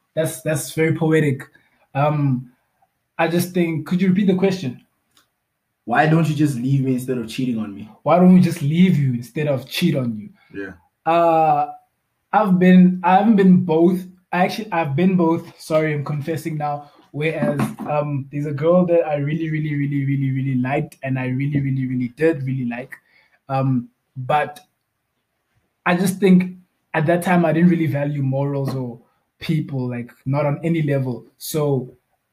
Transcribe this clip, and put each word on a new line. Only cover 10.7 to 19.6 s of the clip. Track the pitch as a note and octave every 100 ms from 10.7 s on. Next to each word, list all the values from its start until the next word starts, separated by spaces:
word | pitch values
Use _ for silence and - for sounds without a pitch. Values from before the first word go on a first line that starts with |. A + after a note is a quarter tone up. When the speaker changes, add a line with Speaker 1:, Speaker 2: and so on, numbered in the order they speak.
| F2+ _ _ -
Speaker 1:
Uh, | E3+ E3 D#3+ D#3+ D3 D3 - _ _ _ _ -
I've | G3+ G#3+ F3+
been, | F3+ F#3 F3+ F3+
I | F3 F#3+
haven't | G#3+ G3+
been | F#3+ F3+ -
both. | D#3+ F3 F#3 - - -
Actually, | F3 G3+ - G#3
I've | E3+ D3+ C3+
been | F#3 F3+
both. | E3 E3 - -
Sorry, | - D#3 D#3
I'm | D3 C#3
confessing | D3 C3+ D#3+ E3+ D3+
now. | D3 D3 - _ _
Whereas, | C#3 D#3 D#3 - C#3+ - - -
um, | D3 D3 C#3+ C3+
there's | D3 D3
a |
girl | C3+ D#3 F3+ F3+
that | E3+ D#3
I | D3
really, | C#3+ D#3+ D#3+
really, | D#3